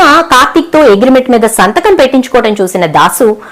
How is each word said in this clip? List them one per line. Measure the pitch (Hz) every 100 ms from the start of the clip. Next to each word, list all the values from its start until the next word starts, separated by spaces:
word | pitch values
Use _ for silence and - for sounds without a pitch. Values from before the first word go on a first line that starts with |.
| 320 311 330
కార్తీక్ | 254 285 339 -
తో | 311
అగ్రిమెంట్ | 285 202 262 262 254
మీద | 233
సంతకం | 220 - 190 339 415
పెట్టించుకోవడం | 359 262 269 247 247 226 208
చూసిన | 185 185 165
దాసు | 147 170 - 226 214 -